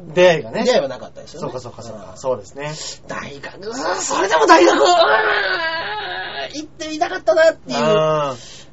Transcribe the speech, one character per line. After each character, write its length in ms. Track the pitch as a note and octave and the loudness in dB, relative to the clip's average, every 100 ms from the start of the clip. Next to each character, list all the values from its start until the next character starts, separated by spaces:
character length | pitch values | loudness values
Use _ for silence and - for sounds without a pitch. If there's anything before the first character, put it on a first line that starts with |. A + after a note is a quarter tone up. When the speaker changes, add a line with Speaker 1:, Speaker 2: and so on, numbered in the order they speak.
| E3+ | -4
Speaker 1:
出 140 | E3+ F3+ | 6 6
会 120 | D#3+ | 6
い 20 | |
が 80 | A#2+ | 0
ね。 140 | E3+ | -2
Speaker 2:
出 80 | A#3+ | 2
会 60 | A3+ | 2
い 20 | |
は 60 | C3+ | 2
な 100 | B2 | -6
か 100 | - | -14
っ 40 | |
た 100 | - | -16
で 60 | - | -16
す 60 | |
よ 80 | D3 | -10
ね。 60 | C3+ | -10
Speaker 1:
そ 20 | |
っ 20 | |
か 80 | B2 | -8
そ 100 | A#2 | -12
っ 40 | |
か 80 | A2 | -14
そ 100 | A2 | -14
っ 60 | G#2+ | -14
か。 120 | F#2 | -16
Speaker 2:
う 20 | |
ん。 40 | F#2+ | -8
Speaker 1:
そ 160 | C3 | -4
う 20 | B2 | -4
で 60 | |
す 100 | - | -6
ね。 180 | C#3 D3 D#3 - - - | -10 -10 -8 -12 -12 -12
Speaker 2:
大 340 | - - C#3 | -12 -12 -12
学、 260 | - - G3+ | -14 -12 -10
う 40 | |
わ、 260 | B3 D#4+ F#4+ | -6 -4 -4
そ 240 | - C4+ | -2 -2
れ 80 | G4 | 2
で 80 | - | 4
も 100 | G4+ | 6
大 180 | F4 | 6
学、 140 | F4 - | 6 4
う 40 | |
わ、 60 | F4+ F4 G4+ A4 - G4+ G4 F4 D#4+ D#4+ F#4 G#4 F#4+ F4+ - - - | 4 4 4 2 0 0 -2 -2 -4 -6 -6 -8 -8 -8 -10 -10 -10
行 100 | C#4+ | -10
っ 20 | D#4 | -14
て 220 | - D#4 | -12 -8
み 100 | D#4 | -4
た 100 | - | -4
か 80 | F#4 | -2
っ 60 | |
た 120 | - | 0
な 180 | D#4+ E4 | 4 4
っ 40 | D#4+ | 2
て 160 | - | -2
い 20 | |
う。 40 | A#3+ | -2
Speaker 1:
あ 560 | A#3+ - D#3 D#3 C#3+ B2 - - - | 2 4 4 2 0 -4 -12 -20 -16